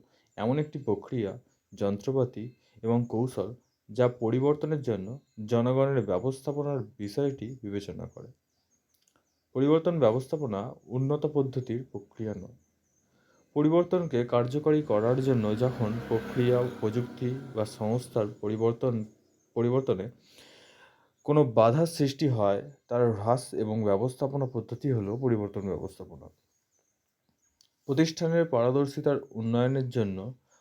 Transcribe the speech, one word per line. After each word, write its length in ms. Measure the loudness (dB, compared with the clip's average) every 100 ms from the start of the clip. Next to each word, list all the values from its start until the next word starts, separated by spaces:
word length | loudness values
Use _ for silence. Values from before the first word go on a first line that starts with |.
| _ _ _ -6
এমন 240 | -2 0
একটি 200 | -2 -6
প্রক্রিয়া, 600 | -2 -4 -4 -6 -4 -6 -16 _ _ -4
যন্ত্রপাতি 800 | -2 -2 -2 0 -2 -4 -14 -16 _ _
এবং 240 | 0 0 0
কৌশল 460 | -2 -2 -2 -6 -8 _ _ -8
যা 160 | 2 2
পরিবর্তনের 760 | 2 0 2 2 0 -2 -4
জন্য 380 | -2 -4 -4 -12 _ -12 -2
জনগণের 580 | 0 2 2 2 0 0
ব্যবস্থাপনার 760 | 0 -2 -4 -6 -4 -2 -4 -6 -10
বিষয়টি 580 | -8 -2 -2 -2 -10 -10
বিবেচনা 440 | -8 -8 -8 -10 -12
করে। 200 | -14 -20 -20 _ _ _ _ _ _ _ _ _ _ _
পরিবর্তন 460 | 0 4 4 4 4
ব্যবস্থাপনা 720 | 4 4 0 -4 -4 -4 -6 -10 -6
উন্নত 400 | -2 0 0 0
পদ্ধতির 580 | 0 0 -2 -4 -6
প্রক্রিয়া 500 | -6 -14 -14 -10 -8
নয়। 240 | -8 -12 -18 _ _ _ _ _ _ _ _ _
পরিবর্তনকে 720 | 2 4 4 4 0 0 0 2
কার্যকরী 560 | 2 2 0 2 2
করার 420 | 2 2 2 2
জন্য 360 | 2 2 2 2
যখন 320 | 0 0 -2 -2 -2
প্রক্রিয়া, 560 | -2 -2 0 2 2 0 -2
প্রযুক্তি 600 | -4 -2 -4 -4 -6 -6 -8 -6
বা 100 | -6
সংস্থার 600 | -4 -2 -2 -2 -2 -2
পরিবর্তন, 800 | -4 -6 0 0 0 -2 -2 -6 _ _ _ _
পরিবর্তনে 560 | -2 0 2 0 -2 -4 -12 _ -20 -20 -20 -20 -20 -20 _ _ _
কোনো 200 | 2 4 6
বাধার 400 | 6 6 6 2
সৃষ্টি 420 | 2 0 2 0
হয়, 440 | 2 2 2 -2 -14 -4
তার 240 | 2 2
হ্রাস 420 | 2 2 0 0
এবং 300 | -4 -2 0
ব্যবস্থাপনা 600 | 2 2 0 -2 -4 -2 -4
পদ্ধতি 460 | -4 -8 -4 -2
হলো 260 | 0 0 -2
পরিবর্তন 440 | 0 0 -2 -4
ব্যবস্থাপনা। 640 | -4 -4 -6 -12 -18 -18 -20 _ _ _ _ _ _ _ _ _ _ _ _ _ _ _ -2
প্রতিষ্ঠানের 600 | 2 2 0 0 2 2
পারদর্শিতার 720 | 2 4 2 0 0 0 0 -4
উন্নয়নের 580 | -6 -2 2 2 0 -2
জন্য 440 | 0 -2 -2 -8 -12 _ _